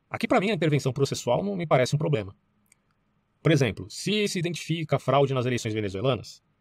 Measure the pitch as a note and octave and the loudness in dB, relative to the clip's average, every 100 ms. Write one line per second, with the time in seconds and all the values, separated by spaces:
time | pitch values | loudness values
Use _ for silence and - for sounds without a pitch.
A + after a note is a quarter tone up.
0 | _ - - B3+ G3 F#3 D#3 C#3+ C3+ C3+ | _ -4 2 2 2 2 2 2 0 0
1 | C#3 A#2 B2 C#3 G3 F#3+ E3 C#3+ B2 D3 | 0 0 0 0 0 -4 2 2 2 0
2 | D#3+ B2 F#2+ - _ _ _ _ _ _ | 0 0 -2 -12 _ _ _ _ _ _
3 | _ _ _ _ D3 D#3 A#2+ - F#2+ - | _ _ _ _ 2 4 2 -2 -10 -8
4 | F3+ G#3+ G3+ F#3+ F3 D3+ - E3 D#3 C#3+ | -2 0 0 -2 -4 -6 -4 -4 -2 -2
5 | - C#3 C3+ C3 B2 A#2+ A2+ A2 G2+ F#2+ | 2 2 2 0 0 -2 -2 -2 -4 -2
6 | C3 A#2 - - _ _ | -2 -2 -6 -20 _ _